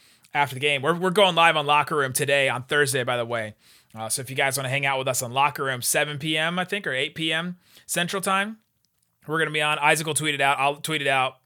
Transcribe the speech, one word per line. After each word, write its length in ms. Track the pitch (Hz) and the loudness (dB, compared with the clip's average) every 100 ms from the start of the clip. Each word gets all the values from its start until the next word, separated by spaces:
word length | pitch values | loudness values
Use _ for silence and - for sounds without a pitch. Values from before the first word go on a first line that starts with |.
| _ _ _ | _ _ _
after 220 | 147 139 | -2 -2
the 60 | 127 | 0
game. 220 | 147 139 | 0 0
We're, 120 | 139 170 | 0 0
we're 120 | 185 | 2
going 240 | 180 190 | 4 4
live 220 | 165 165 156 | 6 4 4
on 100 | 143 | 2
Locker 300 | 147 143 156 | 2 2 0
Room 160 | 135 | 0
today 360 | 127 139 139 135 | 0 0 2 2
on 140 | 123 | -2
Thursday, 380 | 127 147 143 131 | 0 2 2 0
by 120 | 123 123 | 0 -2
the 80 | |
way. 300 | 117 117 107 - _ - _ | -2 -4 -6 -12 _ -20 _
Uh, 140 | 110 110 | -12 -6
so 140 | - | -6
if 80 | 127 | -6
you 60 | 135 | -2
guys 200 | 139 131 | 0 0
wanna 120 | 131 | -2
hang 180 | 139 139 | -2 0
out 120 | 135 | 0
with 100 | 131 | -2
us 120 | 127 | -2
on 100 | 123 | -2
Locker 320 | 127 143 143 | 0 0 0
Room, 180 | 135 127 | -4 -4
seven 360 | - 156 147 147 | -2 0 -2 -4
P 200 | 156 156 | -4 -2
M, 200 | 160 180 | -2 -2
I 40 | |
think, 220 | 180 202 190 | -4 -6 -4
or 60 | |
eight 240 | 131 151 - | -4 -4 -4
P 160 | 160 | -4
M 240 | 160 175 180 _ - - | -4 -4 -10 _ -20 -8
Central 360 | 175 175 196 | -4 -4 -4
Time, 360 | 190 190 208 220 _ _ _ _ _ _ - | -2 -2 -2 -8 _ _ _ _ _ _ -6
we're 120 | 160 | -2
gonna 100 | 151 | -2
be 120 | 151 | -2
on. 180 | 151 151 | -2 2
Isaac 260 | 147 160 160 | 4 4 2
will 80 | |
tweet 200 | 151 156 143 | -2 -2 2
it 40 | |
out. 180 | 139 135 | 2 2
I'll 160 | 139 147 | 0 -2
tweet 260 | 156 156 | -4 -2
it 60 | 139 | 2
out 300 | 135 131 - | 2 0 -4